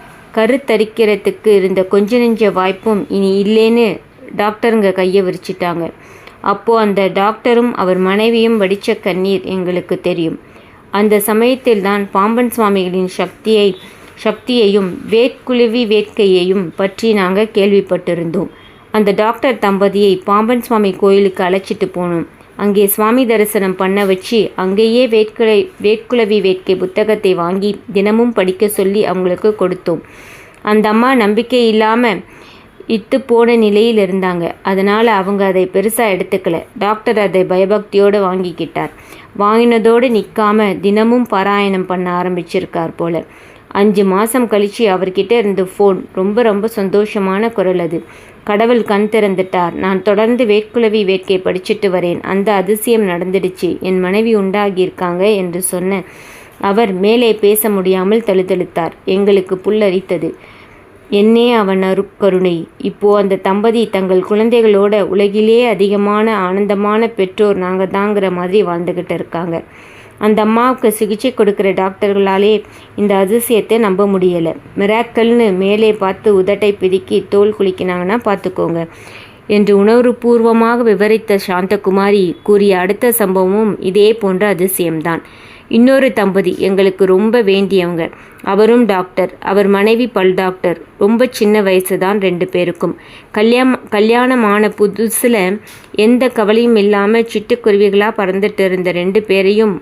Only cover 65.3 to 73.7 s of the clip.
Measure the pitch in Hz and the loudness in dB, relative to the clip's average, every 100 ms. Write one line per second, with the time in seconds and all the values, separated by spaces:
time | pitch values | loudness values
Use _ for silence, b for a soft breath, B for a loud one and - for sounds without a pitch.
65.3 | 208 214 226 247 180 196 202 202 208 220 | 2 2 4 2 0 0 0 0 0 0
66.3 | 208 180 190 202 196 208 214 233 226 190 | 0 -2 -2 -2 -2 0 0 -2 -2 -4
67.3 | 190 208 196 185 185 190 196 208 208 190 | 0 0 0 -2 -2 -2 -2 -2 0 -2
68.3 | 180 180 208 175 175 175 180 175 170 160 | -4 -2 0 0 -2 -4 -6 -6 -8 -6
69.3 | 170 175 165 - B B B B B 214 | -8 -6 -8 -10 B B B B B 0
70.3 | 214 214 226 247 247 220 214 214 214 262 | 2 2 2 0 0 -2 0 -4 -2 -4
71.3 | 247 202 202 196 180 190 190 208 196 196 | 0 0 2 0 0 -4 -2 -2 0 0
72.3 | 190 202 214 - B B - 202 196 190 | 2 2 0 -4 B B -4 0 2 2
73.3 | 233 233 220 - | 0 0 0 0